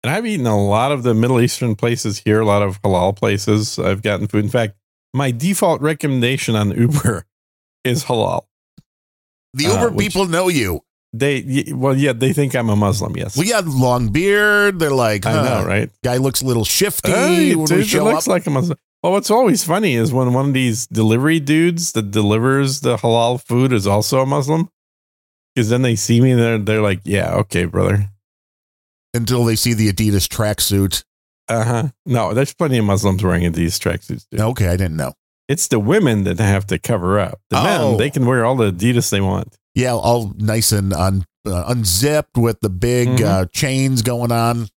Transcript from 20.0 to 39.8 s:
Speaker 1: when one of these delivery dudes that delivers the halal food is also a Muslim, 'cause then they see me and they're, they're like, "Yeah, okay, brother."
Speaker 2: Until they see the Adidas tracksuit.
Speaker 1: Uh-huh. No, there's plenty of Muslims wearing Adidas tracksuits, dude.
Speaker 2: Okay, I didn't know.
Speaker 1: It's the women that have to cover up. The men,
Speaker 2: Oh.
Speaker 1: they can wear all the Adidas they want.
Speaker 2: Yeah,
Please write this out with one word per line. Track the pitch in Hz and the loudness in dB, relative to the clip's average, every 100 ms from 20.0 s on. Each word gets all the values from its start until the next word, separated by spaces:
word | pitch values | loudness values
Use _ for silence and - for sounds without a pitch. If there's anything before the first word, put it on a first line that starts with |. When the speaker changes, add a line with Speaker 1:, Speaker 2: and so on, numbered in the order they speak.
| 113 | 2
Speaker 1:
when | 127 127 | 2 2
one | 123 139 | 2 2
of | |
these | 131 127 110 - | 2 0 -2 -4
delivery | 110 110 117 147 165 | 0 2 2 2 0
dudes | 143 156 170 170 170 | 2 2 2 0 -4
that | 113 101 | -4 -2
delivers | 110 104 110 127 135 139 135 | 0 2 2 2 2 0 -2
the | 127 117 | -2 0
halal | 117 113 117 123 | 2 2 2 -2
food | - 117 131 | -2 0 2
is | 120 98 | 2 2
also | 104 107 135 | 0 0 0
a | 131 | 0
Muslim, | 147 135 160 170 _ _ _ _ _ _ _ _ - | -2 0 -2 -2 _ _ _ _ _ _ _ _ -2
'cause | 107 | 0
then | 123 | 2
they | 127 110 | 2 0
see | - 117 | 2 4
me | 131 | 4
and | 123 | 4
they're, | 117 113 | 2 0
they're | 101 107 | 0 0
like, | 104 95 - | 0 -2 -2
"Yeah, | 101 82 90 | -2 0 -2
okay, | 107 87 87 | -2 -2 -2
brother." | 92 92 101 101 - _ _ _ _ _ _ _ _ _ | 0 0 0 -2 -10 _ _ _ _ _ _ _ _ _
Speaker 2:
Until | 120 113 123 117 | -6 -2 0 2
they | 110 | 0
see | 123 | 0
the | 113 107 | 2 0
Adidas | 95 107 101 - | 2 0 0 -2
tracksuit. | - 107 107 - 101 98 - - _ _ _ - | -2 -4 -2 -2 0 0 -2 -10 _ _ _ -4
Speaker 1:
Uh-huh. | 117 113 120 143 - - | -2 0 -2 -4 -8 -4
No, | 117 95 110 | -2 0 -2
there's | 139 | -2
plenty | - 165 127 | -2 -2 0
of | 104 | 2
Muslims | 98 98 92 | 2 0 0
wearing | 92 87 87 | 0 0 0
Adidas | 82 82 - | 0 -2 -2
tracksuits, | - 87 - - _ | -4 -6 -8 -12 _
dude. | 87 | -4
Speaker 2:
Okay, | 110 127 95 | -4 0 0
I | 90 | 0
didn't | 92 78 | -2 -4
know. | 65 - _ _ - | -8 -10 _ _ -6
Speaker 1:
It's | 139 - | -4 0
the | 120 | 0
women | 104 208 156 107 98 | 2 2 2 2 -2
that | 90 | 0
have | 101 98 98 | 0 0 -2
to | 87 | -6
cover | - 110 87 101 | -2 -2 0 0
up. | 92 - _ | -2 -8 _
The | 139 | -2
men, | 175 185 | 0 0
Speaker 2:
Oh. | 135 110 | 0 0
Speaker 1:
they | 135 | 0
can | 143 123 | 0 0
wear | 127 117 | 2 0
all | 131 | 2
the | 107 | 0
Adidas | 87 117 120 - | 0 0 0 0
they | 101 | 0
want. | 95 95 - _ _ | 0 -2 -6 _ _
Speaker 2:
Yeah, | - | -2